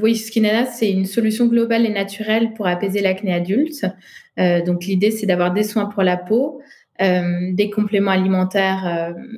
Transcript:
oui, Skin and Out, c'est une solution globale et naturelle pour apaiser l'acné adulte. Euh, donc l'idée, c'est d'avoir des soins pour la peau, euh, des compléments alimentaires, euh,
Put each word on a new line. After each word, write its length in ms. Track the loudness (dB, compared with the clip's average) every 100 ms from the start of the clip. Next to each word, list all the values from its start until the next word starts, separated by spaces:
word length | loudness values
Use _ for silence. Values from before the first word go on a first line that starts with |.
oui, 140 | 0 0
Skin 300 | -2 0 2
and 180 | 2
Out, 60 | 0
c'est 160 | -2 0
une 160 | 0 -2
solution 400 | 0 0 2 2
globale 400 | 2 2 2 0
et 40 |
naturelle 600 | 0 -4 -6 -2 0 0 0
pour 100 | -2
apaiser 360 | 0 -2 0
l'acné 340 | 0 0 -2 -2
adulte. 500 | 0 0 0 -2 -6 -6 -14 -20 -12 0
Euh, 240 | 2 2
donc 220 | 0 -2 0
l'idée, 260 | 2 2
c'est 160 | 2 0
d'avoir 260 | 2 2
des 100 | 0
soins 220 | 0 -2 -2
pour 160 | 0
la 160 | 0 0
peau, 420 | 0 0 0 -6 -16 -20 _ -2
euh, 500 | 0 2 0 -2 -2
des 160 | 0 0
compléments 420 | -2 0 0 2
alimentaires, 1000 | 2 2 2 0 0 0 0 -2 -4 -4 -8
euh, 60 | -12